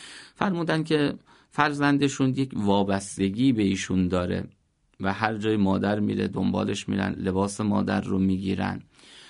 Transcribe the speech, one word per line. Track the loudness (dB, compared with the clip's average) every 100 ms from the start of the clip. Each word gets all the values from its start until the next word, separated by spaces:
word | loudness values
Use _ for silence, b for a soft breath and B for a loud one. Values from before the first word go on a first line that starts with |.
| B B B -4
فرمودن | -2 -2 0 -2
که | 0 0 0 -4 _ b b
فرزندشون | 0 0 2 2 4 2 2 0
یک | 0 -2
وابستگی | 0 2 2 2 -2 -4 -2 0 2 2
به | 4
ایشون | 2 2 0 2 2
داره | 2 0 -2 -6 _ _ _ _ -8
و | -4
هر | 0 0 0
جای | 0 2
مادر | 4 2 0 0
میره | 0 0 -2
دنبالش | -2 -2 0 -2 -4 -4
میرن، | -2 -2
لباس | -4 -2 0 -2 -2
مادر | -2 0 0 -2
رو | -2 0
میگیرن، | 2 0 -2 -2 -4 -6 -12 B B B B